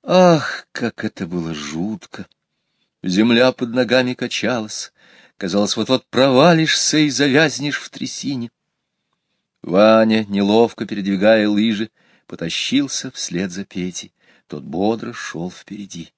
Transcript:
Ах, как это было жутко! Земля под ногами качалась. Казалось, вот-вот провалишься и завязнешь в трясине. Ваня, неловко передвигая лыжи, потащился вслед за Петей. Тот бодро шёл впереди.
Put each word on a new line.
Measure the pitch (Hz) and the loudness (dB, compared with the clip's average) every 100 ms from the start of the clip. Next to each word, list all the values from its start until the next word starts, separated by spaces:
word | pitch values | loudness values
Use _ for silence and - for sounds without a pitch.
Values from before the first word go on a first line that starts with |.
Ах, | - 180 180 160 - - _ | 2 4 6 4 0 -10 _
как | - 117 - | -8 -8 -6
это | 107 - 90 | -10 -8 -6
было | 87 82 | -4 -6
жутко! | 78 73 80 101 104 - - 95 _ _ _ _ _ _ _ | -8 -8 -6 -6 -8 -12 -18 -18 _ _ _ _ _ _ _
Земля | - 92 113 117 127 | -2 2 4 4 4
под | 123 120 | 2 -4
ногами | 120 117 123 123 | -2 2 2 0
качалась. | 127 117 - 107 123 107 - - _ _ _ _ _ | -4 -6 -4 -4 -4 -6 -10 -14 _ _ _ _ _
Казалось, | 95 98 104 - | -2 0 0 -2
вот-вот | 110 131 _ | 0 -2 _
провалишься | 120 139 127 165 165 156 - - 151 | 2 4 6 6 4 2 0 0 2
и | 151 | 0
завязнешь | 123 143 135 156 117 143 135 | 2 2 2 2 -2 -6 -6
в | - | -10
трясине. | - 127 - 131 135 117 _ _ _ _ _ _ _ _ _ _ _ | -12 -10 -8 -8 -6 -10 _ _ _ _ _ _ _ _ _ _ _
Ваня, | - 90 107 113 110 110 104 | 0 4 6 6 4 0 0
неловко | 101 101 110 117 - 110 | -2 2 4 4 0 -8
передвигая | 101 95 98 104 110 107 | -6 -4 2 4 4 4
лыжи, | 104 113 104 110 _ _ _ _ | 2 0 -2 -6 _ _ _ _
потащился | 90 82 - - 127 139 - 131 | -10 -8 -6 -2 -2 -2 -6 -10
вслед | - - 85 98 | -10 -8 -4 -6
за | 90 98 | -8 -10
Петей. | 98 90 - - _ _ _ _ | -8 -8 -8 -16 _ _ _ _
Тот | 76 | -14
бодро | 67 80 104 113 113 | -8 -2 -2 -2 -8
шёл | 120 - - 87 | -12 -12 -10 -10
впереди. | - - 104 98 85 82 | -12 -16 -16 -14 -16 -16